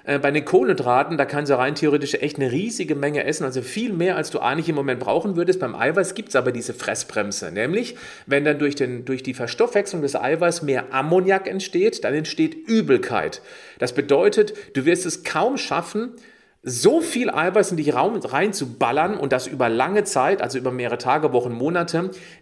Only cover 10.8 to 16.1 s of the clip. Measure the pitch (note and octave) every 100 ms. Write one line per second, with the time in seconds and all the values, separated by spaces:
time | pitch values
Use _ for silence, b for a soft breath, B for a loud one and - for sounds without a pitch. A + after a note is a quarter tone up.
10.8 | - - D3 F#3 F#3 F#3+ F#3+ G3 G3 E3+
11.8 | G#3 - A2 D3 D3+ - D#3+ - - A3+
12.8 | D#3+ B2+ - A2 D#2 - - B B B
13.8 | A#2+ - G#2+ C#3 G3 G#3+ G#3 - B -
14.8 | C3+ F3 F3 - - D#3 G#3+ C4+ - C#3
15.8 | - G#3 B3